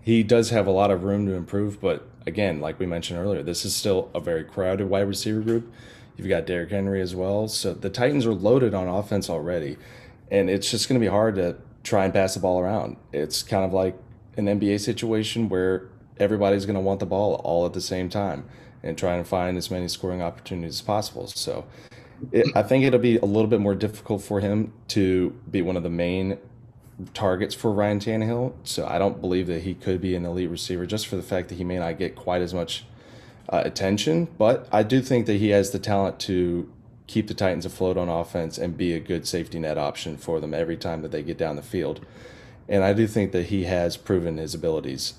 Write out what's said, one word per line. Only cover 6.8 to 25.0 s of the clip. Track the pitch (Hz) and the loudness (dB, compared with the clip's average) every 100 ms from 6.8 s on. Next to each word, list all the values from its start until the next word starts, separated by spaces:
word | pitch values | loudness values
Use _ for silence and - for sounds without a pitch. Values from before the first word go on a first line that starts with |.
| 98 98 | 0 0
as | 92 | -2
well. | 90 92 101 107 | -4 -2 -2 -2
So | - 98 | -2 -4
the | 85 98 | -4 -6
Titans | 107 123 143 113 | 0 2 2 2
are | |
loaded | 101 101 131 120 | 2 4 6 4
on | 98 92 | 2 0
offense | 92 101 101 92 | -2 0 -2 0
already, | 82 80 87 71 - - - - - - | -2 -2 -2 -4 -8 -14 -20 -20 -20 0
and | 98 92 | 2 4
it's | 98 - | 2 0
just | 117 - | -2 2
gonna | 131 | 2
be | 107 | 4
hard | 101 107 95 | 4 2 2
to | 87 82 - - | -2 -4 -12 -16
try | - 104 | 0 2
and | 95 | 4
pass | 98 95 | 4 2
the | 92 | 2
ball | 92 90 | 2 2
around. | 90 107 62 - - | 2 0 -2 -8 -8
It's | - - - | -4 -2 -4
kind | - 101 | 0 0
of | 95 | 2
like | 95 95 92 - - - - | 2 0 -2 -10 -20 -10 -2
an | 101 | 0
N | 104 | 2
B | 101 | 2
A | 101 | 2
situation | 104 113 113 110 110 117 110 | 0 -2 0 0 0 -2 0
where | 92 92 92 - - - - | 2 2 0 -4 -18 -12 0
everybody's | 101 107 98 101 | 2 4 4 2
gonna | 95 101 | 2 0
want | 95 98 | 0 0
the | 95 | 0
ball | 95 101 82 | 0 0 0
all | - 85 87 | 0 0 0
at | |
the | 90 | -2
same | - 92 90 | -4 -4 -2
time | 104 98 71 69 - - - | -2 -2 -4 -10 -18 -20 -12
and | - 82 | -10 -4
try | 92 87 | -2 -2
and | 85 | -2
find | 92 90 92 | -2 0 -2
as | 85 | -4
many | 92 87 | -4 -4
scoring | - 95 90 | -4 -6 -4
opportunities | 85 - - 92 82 - | -6 -8 -10 -8 -6 -6
as | |
possible. | - 104 104 - 95 | -2 -2 -2 -8 -10
So | - - 92 - - - - - - - | -8 -6 -8 -10 -16 -20 -20 -20 -16 -2
it, | - - - | 2 2 2
I | |
think | 107 135 | 4 4
it'll | 135 123 | 6 6
be | 120 113 | 6 4
a | |
little | 101 104 110 | 4 2 4
bit | 110 | 4
more | 101 95 | 2 0
difficult | 107 - - 104 | -2 -4 -4 -4
for | - 104 | -2 -2
him | 98 104 107 - - | 0 0 -2 -6 -4
to | 110 | 2